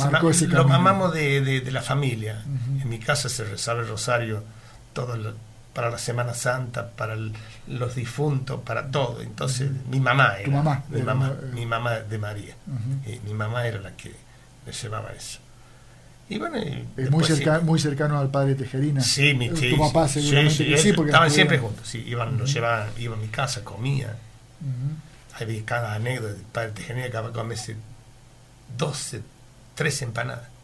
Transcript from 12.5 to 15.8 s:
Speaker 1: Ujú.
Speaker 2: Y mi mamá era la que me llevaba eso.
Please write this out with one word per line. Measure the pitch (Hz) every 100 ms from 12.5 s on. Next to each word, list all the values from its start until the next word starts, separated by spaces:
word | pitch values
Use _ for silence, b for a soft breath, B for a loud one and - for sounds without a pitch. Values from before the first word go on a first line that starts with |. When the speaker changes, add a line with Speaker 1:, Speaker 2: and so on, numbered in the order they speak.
| - -
Speaker 1:
Ujú. | 123 117 135 110
Speaker 2:
Y | 107 107
mi |
mamá | 107 107 120 120
era | 107
la | 92 -
que | - - - b b - -
me |
llevaba | - 110 110 104
eso. | 101 - - - b b b